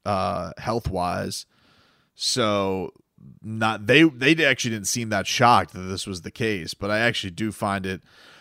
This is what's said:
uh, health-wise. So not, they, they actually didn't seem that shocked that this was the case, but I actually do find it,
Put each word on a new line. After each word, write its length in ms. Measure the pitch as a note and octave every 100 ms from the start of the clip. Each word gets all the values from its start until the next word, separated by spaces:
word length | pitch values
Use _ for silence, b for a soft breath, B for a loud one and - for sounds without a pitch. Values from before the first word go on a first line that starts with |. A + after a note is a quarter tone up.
| G2+
uh, 460 | F#2+ F#2+ F#2 E2+ -
health-wise. 880 | B2 A#2 - F#2 F2 F#2 F#2+ - - b b b b b b
So 800 | - - C3 A2 G#2 G2 F#2+ - - _ _ C2+ -
not, 440 | A2 A2 A2+ G#2+ G#2
they, 160 | C#3+
they 420 | E3 B2 C3+ D#3+ C#3+
actually 260 | B2+ A#2+
didn't 160 | A2 F#2+
seem 220 | A#2+ A2
that 180 | G2+ F#2
shocked 460 | - A#2+ A2 F2+
that 80 | -
this 260 | F#2 F#2+ G#2
was 140 | F#2
the 100 | D#2+
case, 420 | - A2+ G2 D#2+
but 160 | - G2
I 100 | G#2+
actually 320 | A#2 - G2
do 200 | E2 A2
find 340 | - G#2 G2 F#2+
it, 160 | F#2 B B B B